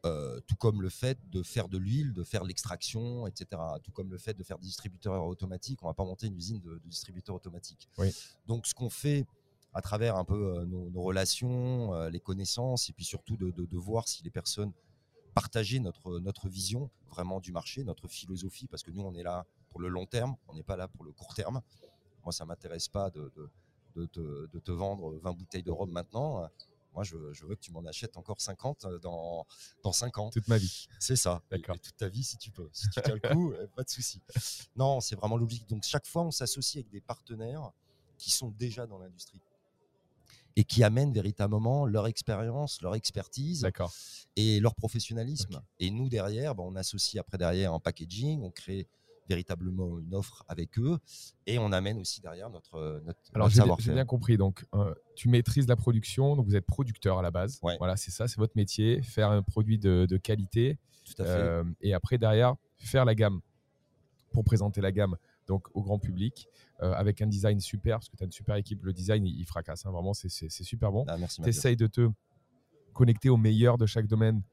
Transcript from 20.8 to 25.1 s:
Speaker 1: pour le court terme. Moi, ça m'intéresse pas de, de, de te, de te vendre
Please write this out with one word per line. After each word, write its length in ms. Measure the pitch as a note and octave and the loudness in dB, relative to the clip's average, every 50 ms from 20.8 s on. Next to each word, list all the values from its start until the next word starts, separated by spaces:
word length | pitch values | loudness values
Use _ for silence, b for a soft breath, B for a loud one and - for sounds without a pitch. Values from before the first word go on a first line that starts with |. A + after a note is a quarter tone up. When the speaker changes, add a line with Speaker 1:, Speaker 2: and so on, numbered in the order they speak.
| F#2 F#2 | -8 -12
Speaker 1:
pour 160 | - - E2 | -14 -18 -20
le 80 | D2+ | -20
court 220 | D2 _ - - - | -20 _ -20 -12 -10
terme. 260 | - F2+ D#2+ B2 C3 - b b b b b b b b _ _ _ _ | -8 -8 -6 -8 -8 -10 b b b b b b b b _ _ _ _
Moi, 80 | F2 | -10
ça 140 | E2+ - D#2+ | -10 -10 -10
m'intéresse 420 | D#2+ E2+ _ - D#2+ E2 E2+ - - | -12 -14 _ -12 -12 -10 -10 -10 -6
pas 220 | - G2+ G2 F#2+ | -4 -4 -4 -4
de, 200 | F2 D2+ D2+ C2+ _ | -6 -10 -14 -14 _
de, 140 | D2+ D2+ D2 _ _ _ _ _ _ _ _ _ | -18 -18 -18 _ _ _ _ _ _ _ _ _
de 100 | E2+ E2+ | -10 -10
te, 400 | D#2+ _ F2 E2 D2+ D2 C#2+ D#2 D#2 | -10 _ -10 -10 -10 -10 -12 -12 -12
de 80 | - E2+ | -14 -12
te 120 | - - | -8 -6
vendre 420 | F2 E2 G2 G2 G2+ G2 E2+ D#2 | -6 -4 -4 -4 -4 -6 -8 -10